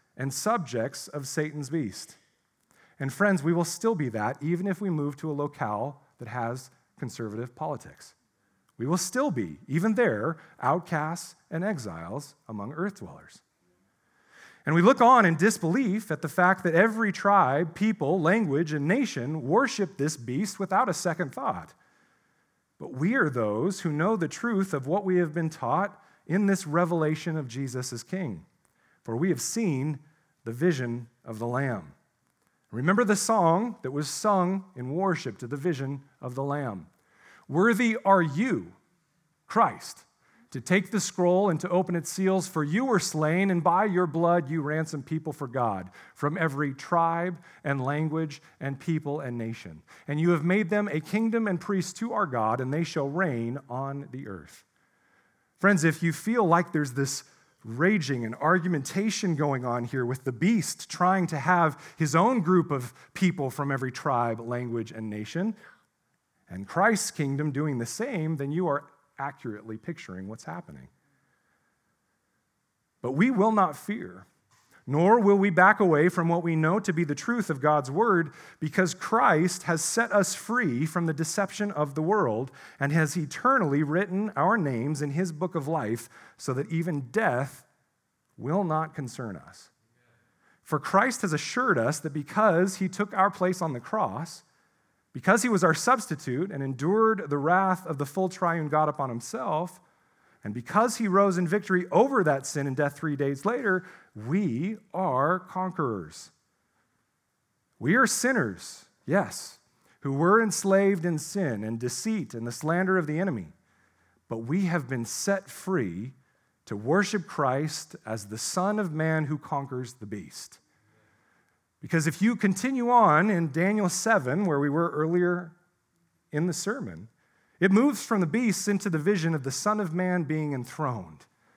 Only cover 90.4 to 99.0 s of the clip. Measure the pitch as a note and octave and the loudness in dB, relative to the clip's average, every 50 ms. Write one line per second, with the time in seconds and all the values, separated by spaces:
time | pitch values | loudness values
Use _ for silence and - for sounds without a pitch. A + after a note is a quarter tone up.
90.4 | _ _ _ _ _ - D#3 C#3+ - - - G3 A#3 C4 A#3 - - F3 D#3 D3 | _ _ _ _ _ -4 -4 -4 -2 2 4 4 4 4 0 -2 -2 -2 -2 -2
91.4 | - - - A#3+ C4 A#3+ E3+ A#2+ A2+ B2+ D#3 - - D3+ C#3 D3+ C#3+ - - G#3+ | -4 -4 -2 0 2 2 2 2 2 2 0 -2 -6 -6 -6 -8 -8 -4 0 2
92.4 | A3 G#3 E3 E3+ F#3 G3 F#3+ - F#3+ F3+ - - G#3+ G3+ - G3 F#3+ G3+ F#3 - | 4 4 6 4 4 2 0 -2 -4 -4 -2 -4 -4 -2 0 0 0 0 2 0
93.4 | F#3 F#3 F3+ F3+ F3 D#3 C3 A#2+ - - A3 A3 F#3 G2+ F#2+ B2+ E3+ - - - | 0 0 0 -2 -4 -4 -4 -6 -6 -4 -2 -2 -2 -2 -4 -6 -8 -10 -12 -18
94.4 | - _ _ _ _ _ _ _ _ _ _ _ _ _ _ B2+ - F#3 G#3+ G#3+ | -20 _ _ _ _ _ _ _ _ _ _ _ _ _ _ 0 4 4 4 4
95.4 | A3 B3 G#3+ F3 F#3 E3 D#3 - - A#3+ C4 A#3 - - D3+ - - C3 B2 C#3 | 4 2 2 4 4 4 4 2 2 2 2 2 0 -4 -8 -6 -4 -4 -4 -4
96.4 | F#3 G3+ G3+ C#3+ C3+ C3+ C3+ A#2 C#3+ E3+ G#3 A3 A3 A3 A3 G3 E3 D3 C#3+ C#3+ | -4 -4 -4 -6 -6 -6 -4 -2 0 0 4 4 4 4 2 0 -2 -4 -2 0
97.4 | C#3+ D#3+ F3+ F#3+ F#3+ F#3+ F#3 F3+ - D#3 D3 C3+ C#3+ C#3 - F#3+ F#3+ F3+ - - | 2 2 4 4 4 2 0 -2 -4 -6 -6 -6 -6 -4 -2 -2 -2 -2 -2 -2
98.4 | F#3 E3+ E3 E3+ D#3 C#3+ D3+ D3+ D3+ D3 C#3 - | 0 0 0 0 -2 0 2 2 2 2 0 -2